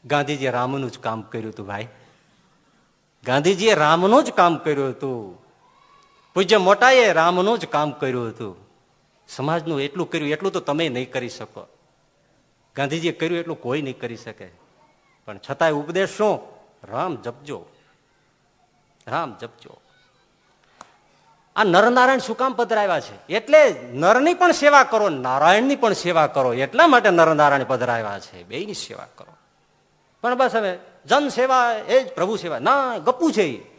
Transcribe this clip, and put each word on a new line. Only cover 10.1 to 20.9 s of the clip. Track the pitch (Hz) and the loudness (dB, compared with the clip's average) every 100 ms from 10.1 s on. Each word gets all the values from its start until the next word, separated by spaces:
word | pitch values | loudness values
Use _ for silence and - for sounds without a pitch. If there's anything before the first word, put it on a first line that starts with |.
કર્યું, | 165 147 | -4 -4
એટલું | 151 190 | -4 -4
તો | 185 | -6
તમે | - 147 165 | -4 -4 -4
નહીં | 123 127 | -4 -8
કરી | 131 120 | -8 -10
શકો. | - 107 - - _ _ _ _ _ _ _ _ _ _ - | -14 -18 -18 -20 _ _ _ _ _ _ _ _ _ _ -8
ગાંધીજીએ | 139 165 165 | -6 -4 -4
કર્યું | 165 165 170 | -4 -4 -4
એટલું | 170 156 | -8 -10
કોઈ | 120 147 | -6 -6
નહીં | 139 123 | -6 -10
કરી | 120 113 | -12 -12
શકે. | - 107 92 _ _ _ _ _ _ _ | -16 -20 -20 _ _ _ _ _ _ _
પણ | - 101 - | -20 -20 -14
છતાંય | 139 165 | -2 0
ઉપદેશ | 147 147 175 190 | 0 -4 -4 -4
શું? | - 208 165 - - _ _ | -2 -2 -2 -8 -20 _ _
રામ | - 117 180 127 | -12 -8 -6 -8
જપજો, | 120 123 143 110 - _ _ _ _ _ _ _ _ _ _ _ _ _ - | -12 -14 -14 -16 -16 _ _ _ _ _ _ _ _ _ _ _ _ _ -10
રામ | 139 156 95 | -8 -8 -12
જપજો. | 117 _ - - _ _ _ _ _ _ _ _ _ _ - | -18 _ -20 -20 _ _ _ _ _ _ _ _ _ _ -20